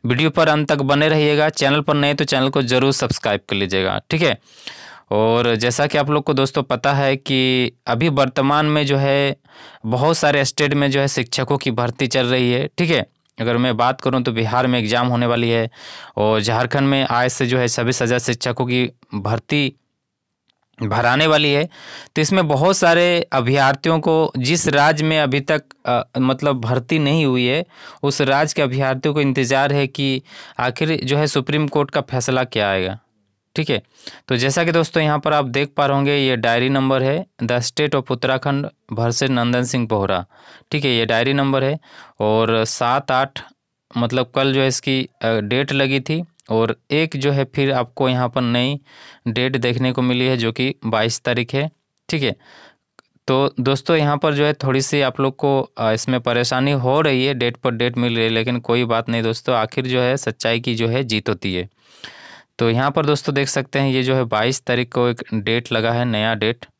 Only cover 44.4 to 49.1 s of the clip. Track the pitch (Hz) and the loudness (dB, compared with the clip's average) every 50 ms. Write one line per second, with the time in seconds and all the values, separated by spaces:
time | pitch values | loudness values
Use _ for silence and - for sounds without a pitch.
44.4 | 135 139 131 135 135 135 127 - - 139 131 131 131 - _ _ - 113 113 110 | 0 2 2 2 2 0 0 -2 -2 -2 -2 -2 -2 -6 _ _ -2 0 0 0
45.4 | 104 104 120 131 143 147 139 139 139 131 135 135 127 - 156 165 175 _ _ - | 0 -2 -2 -2 -2 -2 0 0 0 0 0 -2 -2 -2 -4 -6 -6 _ _ -20
46.4 | _ - 110 113 113 113 110 _ _ _ 139 151 165 160 - 139 131 147 143 139 | _ -2 0 0 0 0 -2 _ _ _ -2 0 0 -2 -4 -2 -2 0 0 0
47.4 | 135 123 - 143 139 135 135 127 120 120 _ - 135 127 127 127 127 120 120 135 | -2 -4 -2 -2 -2 0 0 -2 -4 -4 _ -2 -2 0 0 0 -2 -2 -2 -2
48.4 | 123 120 120 123 123 131 143 139 _ _ - - - - | -2 0 0 0 0 -2 -4 -6 _ _ -20 -20 -20 -20